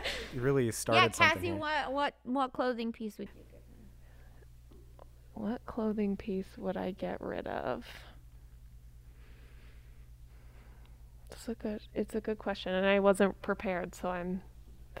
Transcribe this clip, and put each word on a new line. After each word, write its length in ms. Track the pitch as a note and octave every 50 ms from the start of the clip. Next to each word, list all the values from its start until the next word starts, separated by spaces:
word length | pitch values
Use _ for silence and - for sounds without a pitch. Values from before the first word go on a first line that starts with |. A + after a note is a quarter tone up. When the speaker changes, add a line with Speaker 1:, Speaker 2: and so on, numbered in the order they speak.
| - - - - - - -
Speaker 1:
you 40 | B2+
really 300 | A#2+ C3+ C#3 C#3 B2 A2+
started 300 | - - - - A2+ F4
Speaker 2:
Yeah, 80 | F#4 -
Speaker 1:
something 240 | - - E4 D#4 D#4+
Speaker 2:
Cassie, 120 | - - F4
Speaker 1:
here. 80 | -
Speaker 2:
what, 360 | D4+ D#4 D4+ D#4 D4 C4+ -
what, 220 | C4 C#4+ C#4+ C#4+ - - -
what 280 | - B3 C#4 C4 B3+ -
clothing 380 | - C4 B3+ B3+ A3+ A#3 A#3
piece 260 | A#3 - A3+ G#3 - -
would 100 | G3+ -
you 120 | - - - -
get 100 | - - - - -
rid 720 | - - - - - - - - - - - - - - - - - - - - - - - - -
of? 80 | - - - - - - -
Speaker 3:
What 320 | - G#3+ G3+ A#3+ - -
clothing 500 | - - - A3 G#3+ G#3 G#3+ G#3 G3 G3
piece 300 | - - - F#3+ F#3+ F#3+ - - -
would 180 | G#3 F#3+ F#3 F#3+
I 140 | F#3 F#3+
get 280 | F#3+ - F3+ F3+ - -
rid 280 | - - - F2 - -
of? 400 | - - - - B2 - A#3+ - - - - - - - - - - - - - - - - - - - - - - - - - - - - - - - - - - - - - - - - - - - - - - - - - - - - - - - - - - - - - - - - - - - - -
It's 160 | - - - -
a 80 | A3+
good, 260 | - - A3 G#3 A3 - - -
it's 180 | - G#3+ - -
a 80 | A3
good 160 | G#3+ - A3 G#3+
question, 340 | - G#3 F#3+ - - F#3
and 140 | F#3 F#3 G3
I 140 | G3 G3 G3+
wasn't 420 | G3 G3 G3 - G3+ G3 - -
prepared, 540 | - - G3+ - - G3+ F#3 E3+ F3+ F3+ -
so 140 | - - F3+
I'm 340 | F3+ F3 F3 F3+ F#3 F#3+ - - - - - - - - - - - -